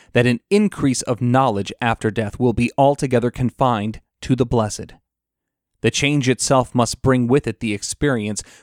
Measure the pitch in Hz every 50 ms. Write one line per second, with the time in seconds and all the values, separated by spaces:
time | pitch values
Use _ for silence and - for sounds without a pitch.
0 | _ _ - 120 123 123 120 - - - 196 208 214 196 - - 147 139 123 -
1 | - - 120 - 123 120 123 131 135 127 104 101 98 - - - 123 117 110 -
2 | - 110 98 113 110 101 - - 123 123 107 117 120 123 - - 139 139 143 -
3 | 147 131 123 120 110 123 - - 127 117 - - 135 127 120 104 101 110 110 -
4 | - _ _ _ - - 131 123 127 117 131 117 110 104 - - - - - -
5 | _ _ _ _ _ _ _ _ _ _ _ _ _ _ _ _ - 113 - -
6 | 147 143 147 147 120 131 123 - - - 139 131 123 - - 127 117 - - -
7 | - 135 127 127 120 117 131 143 - 117 107 - 117 113 104 101 - - - -
8 | 147 147 131 113 104 107 107 - - - - -